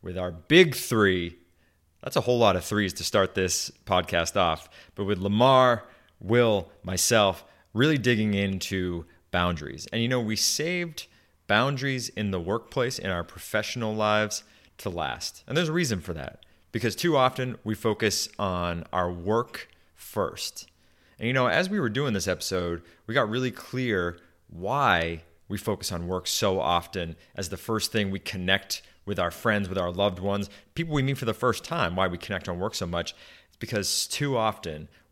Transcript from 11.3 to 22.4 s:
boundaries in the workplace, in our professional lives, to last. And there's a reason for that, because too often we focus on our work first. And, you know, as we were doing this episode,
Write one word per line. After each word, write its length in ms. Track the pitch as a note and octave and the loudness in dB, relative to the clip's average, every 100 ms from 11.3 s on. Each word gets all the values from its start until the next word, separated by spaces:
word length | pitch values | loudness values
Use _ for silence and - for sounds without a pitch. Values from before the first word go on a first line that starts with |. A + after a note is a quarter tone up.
| _ - | _ 2
boundaries 600 | G#2 C3 C#3 C#3 C3 A2+ | 2 2 0 -2 -2 -6
in 200 | - G#2 | -4 -2
the 80 | F#2 | -2
workplace, 640 | E2+ A2+ - - B2 - | -2 -4 -4 -4 -2 -2
in 100 | F#2+ | -4
our 140 | F2 | -4
professional 680 | E2+ - - G#2+ G#2+ B2 A2+ | -4 -12 -4 -4 -2 -4 -4
lives, 520 | G#2+ G#2+ G#2+ G#2+ - - _ _ - | 0 2 2 2 -4 -10 _ _ -10
to 100 | G#2 | -6
last. 540 | E2+ D2 B1 - - - | -4 -4 -6 -10 -12 -4
And 80 | D3 | -2
there's 120 | E3 | 0
a 40 | |
reason 280 | E3 D#3 G2 | 0 0 -2
for 120 | F#2 | -4
that, 340 | D#2+ C2 - - _ _ | -8 -8 -14 -20 _ _
because 240 | A2+ A2+ | -2 -2
too 220 | - F3 D3 | 0 2 4
often 420 | B2+ C3 B2+ - | 4 2 -6 -6
we 100 | G#2+ | -6
focus 540 | G#2+ A2+ G#2 A2 - - - | -2 0 2 0 0 -6 -4
on 460 | G2+ F2+ F2 E2+ - | -2 0 -2 -4 -4
our 180 | F#2 F2+ | -2 -2
work 580 | F2+ F2 A2+ A#2+ - - _ _ _ | -2 0 0 0 -10 -16 _ _ _
first. 720 | - G#2+ F2 - - - - _ _ _ _ - | -8 -2 -2 -2 -10 -10 -18 _ _ _ _ -6
And, 80 | A#2 | -2
you 80 | |
know, 140 | C3 B2 | 0 2
as 200 | F2 F#3 | 2 0
we 120 | G#3 | 0
were 80 | B2 | -2
doing 240 | A2 C#3+ | 0 -2
this 160 | G2+ F#2+ | -2 -2
episode, 540 | F2+ | -2